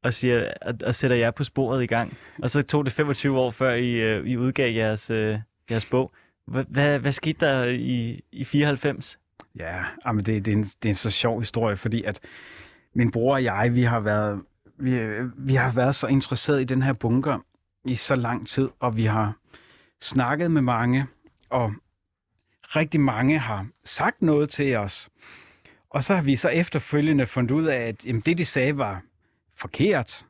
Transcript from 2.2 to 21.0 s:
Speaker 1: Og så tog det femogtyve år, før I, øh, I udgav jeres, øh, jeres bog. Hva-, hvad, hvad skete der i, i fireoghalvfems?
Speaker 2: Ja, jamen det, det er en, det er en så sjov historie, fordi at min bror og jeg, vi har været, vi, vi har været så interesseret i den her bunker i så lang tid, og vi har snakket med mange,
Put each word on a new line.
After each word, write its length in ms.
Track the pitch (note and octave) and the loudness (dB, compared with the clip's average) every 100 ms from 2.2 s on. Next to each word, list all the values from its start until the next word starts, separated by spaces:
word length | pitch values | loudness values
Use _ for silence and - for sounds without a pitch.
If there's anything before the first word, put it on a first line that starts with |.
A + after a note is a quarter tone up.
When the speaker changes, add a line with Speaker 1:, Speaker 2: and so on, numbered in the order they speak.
| - - | -20 -6
Speaker 1:
Og 80 | - | -2
så 120 | - | 0
tog 240 | C3+ D3+ C#3 | 0 0 0
det 80 | |
femogtyve 460 | - D3+ C#3 C#3+ C3+ | -2 -2 0 0 2
år, 120 | B2+ | 2
før 220 | A#2 C3 | 2 0
I, 200 | A#2 B2 A#2 A2 G#2+ | 2 0 0 2 0
øh, 100 | F2+ | -2
I 100 | B2 | 0
udgav 360 | B2+ B2+ B2+ A2+ | 0 0 0 2
jeres, 340 | A2 G#2+ - | 0 -2 -2
øh, 280 | A2+ G#2+ G#2+ G#2+ _ _ | -2 0 -2 -6 _ _
jeres 140 | A2+ - | -4 0
bog. 280 | B2+ C3 _ _ _ - | 0 0 _ _ _ -8
Hva-, 140 | B2+ - | -6 -4
hvad, 300 | C3 C#3+ C#3+ | 0 2 2
hvad 120 | B2+ | 0
skete 340 | C#3 - D#3 D#3 | -2 -4 0 2
der 180 | C3+ B2 | 2 0
i, 560 | B2 B2 B2+ A#2 - - | -2 -2 -2 -4 -8 -14
i 120 | - | -12
fireoghalvfems? 760 | C3+ D3 D3 C#3 D3 C#3+ - - _ _ - - | -2 2 2 2 -2 -4 -10 -14 _ _ -20 -12
Speaker 2:
Ja, 240 | E2 F2+ F2 - - | -10 -6 -8 -8 -4
jamen 200 | A2 G2+ | -2 0
det, 200 | G#2+ G#2 | -2 0
det 60 | |
er 40 | G#2 | 0
en, 60 | |
det 220 | G#2 - A2+ | -2 -4 -4
er 40 | |
en 60 | G2+ | -2
så 160 | A2+ | -2
sjov 280 | - A#2+ A2+ | 0 0 -2
historie, 360 | A2 - A2+ G2+ | -4 -2 -2 -2
fordi 260 | A#2+ A2+ | -2 -4
at 160 | G#2+ G2 - - - - - _ _ | -4 -8 -12 -20 -20 -20 -20 _ _
min 180 | - A#2+ | 0 0
bror 220 | A#2 A#2+ | 2 2
og 100 | C3+ | 2
jeg, 280 | B2 G2 A#2 A#2+ | 0 2 2 4
vi 80 | |
har 160 | B2 A#2 | 2 2
været, 420 | G#2+ G#2 G#2 G2+ - _ _ _ | 2 2 0 -2 -8 _ _ _
vi, 200 | C3 B2+ A2 G#2 B2+ A#2+ | -2 0 -2 -4 -8 -8
vi 180 | C3+ C3+ | 0 2
har 160 | B2+ | 2
været 240 | A#2+ B2+ C#3 | 2 2 2
så 120 | A#2+ | 2
interesseret 540 | C3+ - B2+ - C#3+ | 2 2 -4 0 0
i 20 | |
den 180 | B2+ C3 | 2 0
her 120 | C3 | 0
bunker 460 | B2+ A#2 A#2+ C#3+ B2 - _ _ _ C3 | 0 2 2 0 -4 -6 _ _ _ -6
i 100 | B2 | -6
så 200 | - C3+ | 0 0
lang 320 | A2+ F2 A2+ | 0 -4 -4
tid, 220 | - C3+ - | -2 -2 -2
og 180 | B2+ A2 | -4 0
vi 80 | A2 | 2
har 280 | G#2+ G#2+ G#2+ _ - _ _ _ _ | 2 0 -4 _ -20 _ _ _ _
snakket 500 | - C3 B2 D3 E3+ | -4 0 0 0 2
med 100 | D#3+ | 2
mange, 440 | B2+ A#2 A#2+ C3 | 2 2 2 2